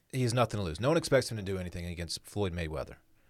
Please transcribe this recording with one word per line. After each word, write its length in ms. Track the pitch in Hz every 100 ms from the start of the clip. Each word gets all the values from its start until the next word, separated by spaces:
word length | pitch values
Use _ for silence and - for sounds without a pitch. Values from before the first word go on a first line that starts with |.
| _
he 120 | 135
has 100 | 123
nothing 260 | 123 117 107
to 40 | 90
lose. 140 | 80
No 80 | 123
one 80 | 165
expects 340 | 151 135 117
him 60 | 110
to 60 |
do 140 | 95 95
anything 280 | 87 87 87
against 340 | 85 85 - -
Floyd 280 | 104 98
Mayweather, 420 | 85 80 78 - - _ _ _